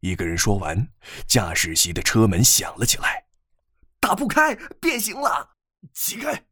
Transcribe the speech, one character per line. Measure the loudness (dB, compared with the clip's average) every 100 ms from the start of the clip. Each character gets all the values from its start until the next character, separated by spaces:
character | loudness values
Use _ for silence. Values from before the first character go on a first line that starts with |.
一 | -4
个 | -4
人 | -2 0
说 | 2 2
完， | 0 -4 -4 _ -20 -12 0
驾 | 0 2
驶 | -2 -2
席 | 0 0
的 | 0
车 | 0 4 4
门 | 6
响 | 4 4 0 -4
了 | -2
起 | 0
来。 | -2 -4 _ _ _ _ _ _ _ _
打 | -2
不 | 0 0
开， | 2 2 2 -8 -4
变 | -2 0
形 | -4
了！ | -2 -2 -2 -6 _ _ _ -20
起 | -8 -6 -6
开！ | -6 -6 _